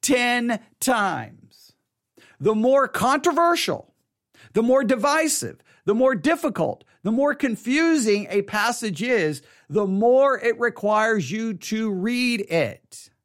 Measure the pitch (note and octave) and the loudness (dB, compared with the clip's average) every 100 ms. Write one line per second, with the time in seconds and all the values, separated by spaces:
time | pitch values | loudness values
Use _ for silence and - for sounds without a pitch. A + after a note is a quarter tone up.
0 | - B3+ B3 A#3+ A#3+ A3 - _ - A#3+ | 0 0 2 0 -2 -4 -8 _ -2 0
1 | G3 C#3 G#2+ - - _ - _ _ _ | 0 -4 -10 -18 -20 _ -20 _ _ _
2 | _ _ _ _ D#3 G#3+ A#3+ C#4 C4 - | _ _ _ _ -2 2 2 4 2 0
3 | B3 C#4+ F4 D4+ E4+ E4+ - - - _ | 0 2 0 2 2 0 -2 -6 -10 _
4 | _ _ _ _ - - A#3 C4 A#3 B3+ | _ _ _ _ -6 -2 2 2 2 0
5 | C#4 D4+ D#4+ - A#2 - _ _ - G#3+ | 2 0 0 -2 -6 -14 _ _ -2 2
6 | C4 A#3 G3+ E4 D4 - D#3+ - _ _ | 2 2 0 0 -2 -2 -4 -6 _ _
7 | F#3+ A3+ C#4+ C#4+ C#4 G#3+ A3+ C#4 E4 D#4+ | -4 0 0 0 -4 -4 -2 2 2 2
8 | A3 G#3 G3+ G3+ G3+ G#3 A3 A#3 A3+ D3+ | 2 0 0 -4 -2 -2 -2 -2 -6 -4
9 | A#3 A#3 D#3 C#3+ _ _ _ D#3 G3+ F#3+ | 0 0 0 -4 _ _ _ -2 0 2
10 | A3+ B3+ C#4 B3 A#3 A3+ A#3 - G#3 G#3+ | 4 4 4 2 -2 -2 -4 -2 0 2
11 | A3 A3 C3 G#3 A3+ F#3 - G#3+ A3 F#3+ | 2 0 -2 -4 -6 -8 -6 -4 -2 -2
12 | G#3 B3 B3 A#3 G3 E3 B2+ - _ - | -2 0 0 -2 -2 -2 -2 -6 _ -20
13 | - _ | -20 _